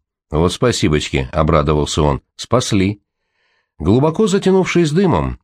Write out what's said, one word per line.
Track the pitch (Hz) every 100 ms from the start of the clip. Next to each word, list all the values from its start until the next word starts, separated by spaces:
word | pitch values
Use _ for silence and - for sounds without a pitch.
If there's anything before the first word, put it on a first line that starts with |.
| _ _ -
«Вот | 76 87
спасибочки», — | - 123 110 92 76 - 69 64
обрадовался | 85 78 80 73 76 73 -
он, — | 76 67 _ -
«спасли». | - 120 - 101 95 104 _ _ _ _ _ _ _ -
Глубоко | 78 117 156 160 214
затянувшись | 190 190 190 180 175 165
дымом, | 156 196 95 65 62